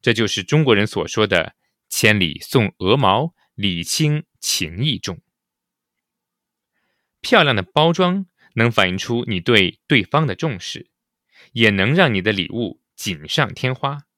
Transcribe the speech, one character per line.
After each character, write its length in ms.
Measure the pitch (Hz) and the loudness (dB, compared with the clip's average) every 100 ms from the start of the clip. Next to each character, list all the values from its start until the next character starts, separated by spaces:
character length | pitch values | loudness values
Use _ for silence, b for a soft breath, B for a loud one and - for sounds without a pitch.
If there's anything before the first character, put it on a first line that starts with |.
这 140 | - | 0
就 120 | 117 107 | 0 0
是 160 | - | -2
中 220 | 95 151 | 0 0
国 100 | 143 | 4
人 120 | 104 107 | 2 2
所 200 | - 80 | -4 -6
说 180 | - 107 | -2 0
的 300 | 90 - _ _ _ _ | 0 -2 _ _ _ _
“千 280 | - 110 107 | 0 2 4
里 200 | 87 - | 0 -4
送 320 | - 139 104 - | -2 0 0 -2
鹅 180 | 95 127 | 0 2
毛， 380 | 110 101 160 _ _ | 4 2 0 _ _
礼 280 | - 101 85 | -6 -4 -4
轻 420 | 85 - 156 151 - _ | -6 -2 0 -2 -6 _
情 460 | - - 80 85 | -6 -4 -6 -4
意 140 | 143 104 | -4 -4
重”。 220 | - 82 _ _ _ _ _ _ _ _ _ _ _ _ _ _ _ _ _ _ _ _ | -8 -12 _ _ _ _ _ _ _ _ _ _ _ _ _ _ _ _ _ _ _ _
漂 220 | - 226 | 0 2
亮 120 | 151 | 4
的 80 | 110 | 0
包 300 | 92 - 160 | -2 0 2
装 340 | 170 180 190 185 _ b | 2 0 -2 -6 _ b
能 160 | - 117 | 0 0
反 180 | 113 92 | 2 0
映 80 | 92 | 0
出 280 | - 120 117 | -4 -4 -2
你 140 | 95 | -4
对 400 | 82 113 90 - _ | 2 4 4 -2 _
对 160 | 120 | 0
方 220 | 95 143 156 | 2 -2 -2
的 100 | 92 | -4
重 220 | 160 98 | -6 -6
视， 320 | - - - _ _ _ _ b b | -12 -14 -18 _ _ _ _ b b
也 180 | 113 113 | 2 4
能 220 | 98 98 | 4 2
让 220 | 160 170 | 2 2
你 80 | 101 | 2
的 100 | 95 | -2
礼 160 | 101 85 | -2 -4
物 300 | 113 110 - _ | -6 -8 -8 _
锦 340 | - - 80 76 | -12 -10 -10 -6
上 240 | - 127 | -2 -2
添 220 | - 127 | -2 -6
花。 320 | 127 139 143 _ | -4 -6 -8 _